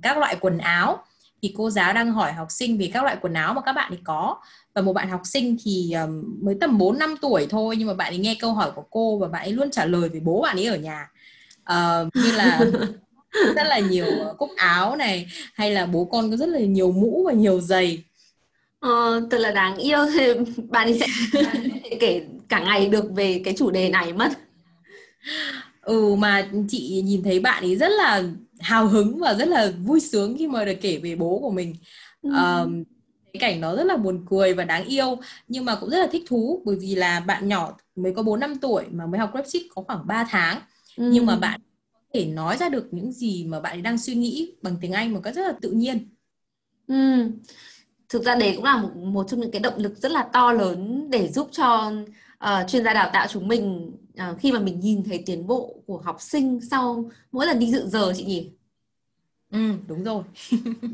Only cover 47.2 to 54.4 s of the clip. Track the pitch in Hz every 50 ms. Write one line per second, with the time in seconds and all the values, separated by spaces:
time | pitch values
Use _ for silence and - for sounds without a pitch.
47.2 | 233 220 220 - - - - - - - - - _ _ _ _ _ - - 233
48.2 | 233 247 247 247 214 196 185 - - 277 269 226 202 180 - 175 180 190 202 196
49.2 | 190 - 262 240 233 233 - 202 214 240 - 208 208 202 208 - - 269 330 294
50.2 | 233 - - 254 247 240 233 220 196 185 175 180 190 214 247 277 302 294 262 220
51.2 | 185 - - 269 294 - - - 294 247 233 220 220 214 214 214 208 208 - -
52.2 | _ - _ _ - 208 202 190 185 190 - 247 226 226 220 214 185 - - 180
53.2 | - - - 202 175 202 233 233 202 196 185 170 170 - - - - - _ -
54.2 | 185 175 170 -